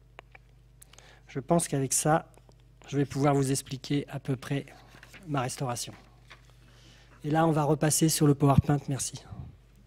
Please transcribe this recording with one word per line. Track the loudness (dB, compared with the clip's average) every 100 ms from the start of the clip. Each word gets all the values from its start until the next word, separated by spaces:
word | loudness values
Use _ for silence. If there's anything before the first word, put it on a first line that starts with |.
| _ -20 -20 -20 -20 -20 _ -20 -20 -20 -20 -20 -12
Je | -8
pense | 0 0 2
qu'avec | -2 -2
ça, | 0 2 2 0 -20 -20 -20 -20 -20 -8
je | -4
vais |
pouvoir | -2 0 2
vous | 2 0
expliquer | -2 -6 -12 -6 -4 -4
à | -10
peu | -6 -6
près | -4 -6 -8 -18 -20 -20 -20 -20 -8
ma | -4
restauration. | -4 -6 -6 -6 -10 -14 -20 -20 -20 -20 -20 -20 -20 -20 -20 -20 -20 -12
Et | -2
là, | 2 2
on |
va | 2
repasser | 2 2 2 2 2
sur | 4 4
le |
PowerPoint, | 4 4 4 4 2 -2
merci. | -8 -8 -12 -18 -18 -18 -20 _ -20